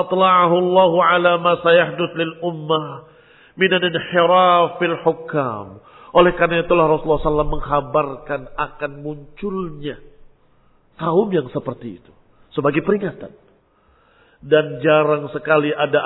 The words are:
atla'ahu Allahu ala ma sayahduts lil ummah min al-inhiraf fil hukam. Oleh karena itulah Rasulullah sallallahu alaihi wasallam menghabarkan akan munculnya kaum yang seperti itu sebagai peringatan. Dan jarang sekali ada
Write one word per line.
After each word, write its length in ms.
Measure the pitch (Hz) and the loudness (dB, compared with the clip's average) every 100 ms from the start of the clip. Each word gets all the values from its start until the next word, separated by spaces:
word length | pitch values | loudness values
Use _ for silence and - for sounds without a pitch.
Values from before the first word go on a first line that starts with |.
atla'ahu 500 | 180 185 190 180 170 175 | 0 2 4 4 4 2
Allahu 360 | 180 185 185 170 | 4 4 4 4
ala 320 | 170 175 175 175 | 4 4 2 2
ma 160 | 175 170 | 0 2
sayahduts 480 | 170 170 156 151 165 | 4 4 2 -2 -6
lil 200 | 160 165 160 | -4 -6 -6
ummah 640 | 175 160 151 156 147 139 - _ _ _ _ - | -8 -8 -2 -2 -4 -14 -20 _ _ _ _ -2
min 160 | 190 | 0
al-inhiraf 1040 | 185 175 160 - 175 170 185 180 175 165 - | 0 -2 -4 -2 0 4 4 4 4 2 -2
fil 200 | 170 160 | -4 -2
hukam. 800 | 160 160 - 151 127 107 98 101 _ - - | -2 -4 -6 -4 -4 -8 -14 -20 _ -20 -2
Oleh 240 | 170 180 175 | 2 2 2
karena 240 | 170 170 | 0 0
itulah 320 | 165 175 156 | 0 2 2
Rasulullah 320 | 156 160 147 | 0 0 -2
sallallahu 0 | |
alaihi 80 | 156 | 0
wasallam 200 | 151 151 151 | -2 -2 -2
menghabarkan 840 | 139 143 131 151 139 131 - 135 127 | -2 -4 -2 -4 -4 -8 -10 -10 -10
akan 380 | - 147 - 147 143 | -10 -10 -8 -12 -10
munculnya 960 | 147 151 139 - 202 190 175 151 147 113 - _ - _ _ _ _ _ _ - | -12 -12 -16 -10 -8 -6 -8 -10 -12 -12 -18 _ -20 _ _ _ _ _ _ -8
kaum 320 | 165 170 214 | -2 0 0
yang 160 | 175 127 147 | -2 -4 -8
seperti 480 | - - 117 87 | -10 -12 -14 -16
itu 80 | _ _ _ _ _ | _ _ _ _ _
sebagai 320 | - 143 143 | -4 -2 -2
peringatan. 480 | 190 208 190 - - - _ _ _ _ _ _ _ _ _ _ | -2 -2 -4 -10 -18 -20 _ _ _ _ _ _ _ _ _ _
Dan 400 | 143 156 156 135 | 2 2 2 -2
jarang 480 | 156 151 151 147 143 | 2 2 2 0 -4
sekali 400 | 147 151 156 147 | -8 0 0 2
ada 320 | 151 147 147 | -2 0 0